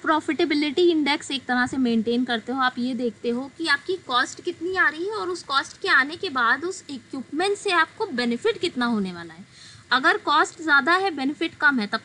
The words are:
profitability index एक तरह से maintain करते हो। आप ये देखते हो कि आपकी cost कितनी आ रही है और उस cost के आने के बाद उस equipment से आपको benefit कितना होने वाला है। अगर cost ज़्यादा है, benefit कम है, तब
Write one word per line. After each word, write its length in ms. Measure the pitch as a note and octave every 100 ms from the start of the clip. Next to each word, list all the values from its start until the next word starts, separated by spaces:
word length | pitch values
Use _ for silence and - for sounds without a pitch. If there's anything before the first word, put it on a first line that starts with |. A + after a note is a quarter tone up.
profitability 800 | D4 D#4 - C#4+ E4+ D4+ D4+ C#4
index 480 | F4 D#4+ C#4 D4+ -
एक 160 | C4+ -
तरह 200 | B3 B3+
से 100 | C#4
maintain 480 | A#3+ A3+ A3 A#3+
करते 280 | B3+ A#3 A3+
हो। 80 | C4+
आप 140 | B3+ B3
ये 160 | B3
देखते 360 | A#3+ A#3+ - A#3+
हो 200 | A#3+ C4+ -
कि 80 | E4
आपकी 300 | C#4+ - F#4
cost 440 | - B3 C#4 -
कितनी 360 | F4+ E4+ F4 F#4
आ 120 | D#4
रही 160 | D4+
है 80 | F#4+
और 160 | G#4+ F#4
उस 140 | F4
cost 380 | - C4+ D4 -
के 80 | F#4+
आने 280 | D4+ C#4 D#4+
के 120 | F#4
बाद 360 | C4 A#3 C4+
उस 200 | E4+ F#4+ -
equipment 680 | C4+ - C4+ - D4 G4 G4+
से 120 | G4+
आपको 360 | F4 D#4+ - G#4+
benefit 520 | B3 A#3+ A#3 A4 -
कितना 280 | F4 B3+ A#3+
होने 260 | G#3+ F#3
वाला 220 | F3 E3+
है। 100 | D#3+ - - - - -
अगर 260 | B3+ D#4+ G#4
cost 460 | E4 D4 F#4+ -
ज़्यादा 320 | D#4+ C#4+ C4+
है, 160 | F#4 G4
benefit 440 | C#4+ C4+ D4+ E4
कम 240 | - D4 C4
है, 80 | G#3
तब 140 | E4